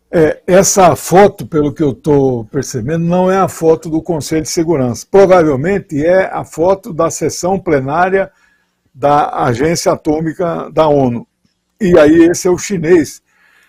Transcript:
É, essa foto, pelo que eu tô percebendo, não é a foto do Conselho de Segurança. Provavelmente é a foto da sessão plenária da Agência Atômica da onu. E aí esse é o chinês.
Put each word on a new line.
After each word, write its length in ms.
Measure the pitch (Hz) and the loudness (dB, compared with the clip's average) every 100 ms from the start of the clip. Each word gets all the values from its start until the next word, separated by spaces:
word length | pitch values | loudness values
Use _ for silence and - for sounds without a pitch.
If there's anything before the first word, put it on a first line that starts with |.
| _ | _
É, 320 | 170 156 - - | 0 0 -2 0
essa 500 | 185 180 - 147 - | 2 2 2 2 2
foto, 520 | - 170 202 - 117 | 0 4 4 2 -6
pelo 260 | 156 147 | -2 -2
que 80 | 143 | -2
eu 140 | 151 - | -4 -2
tô 500 | - 143 135 123 107 | 0 2 2 -2 -6
percebendo, 520 | 147 127 131 110 165 | -8 -6 -6 -6 -4
não 280 | 170 180 185 | -2 0 0
é 60 | 190 | 0
a 100 | 180 | -2
foto 420 | - 160 160 170 | -2 0 0 -2
do 140 | 160 | -6
Conselho 400 | - 165 - 160 | -4 -6 -4 -4
de 60 | 156 | -4
Segurança. 580 | - 165 160 127 110 - | -4 -2 0 -2 -4 0
Provavelmente 960 | 196 190 185 156 131 156 196 - 143 156 | 4 4 4 2 0 -2 -4 -4 -4 0
é 260 | 185 190 | 0 0
a 140 | - - | -6 -10
foto 480 | - 170 190 233 | -2 0 -2 -4
da 160 | 160 165 | -4 -4
sessão 500 | - 156 - 175 190 | -4 -6 -4 -4 -4
plenária 720 | 185 147 135 156 185 190 190 _ _ _ _ _ _ | -2 -2 -2 -2 0 0 -4 _ _ _ _ _ _
da 520 | 139 139 147 156 160 156 | -4 0 2 0 -2 -2
Agência 480 | 117 151 170 - | 0 -2 -2 -2
Atômica 760 | 160 - 156 160 147 175 165 156 | -2 -2 -4 -4 -4 -6 -6 -6
da 160 | 156 156 | 0 2
onu. 380 | 147 131 120 - _ _ _ _ - | 2 0 -2 -10 _ _ _ _ -6
E 160 | 180 175 | 2 4
aí 280 | 151 165 165 | 6 6 4
esse 220 | 170 180 | 2 -2
é 40 | |
o 60 | 180 | -4
chinês. 680 | - 196 156 175 139 - _ _ _ _ | -4 -6 2 2 2 -6 _ _ _ _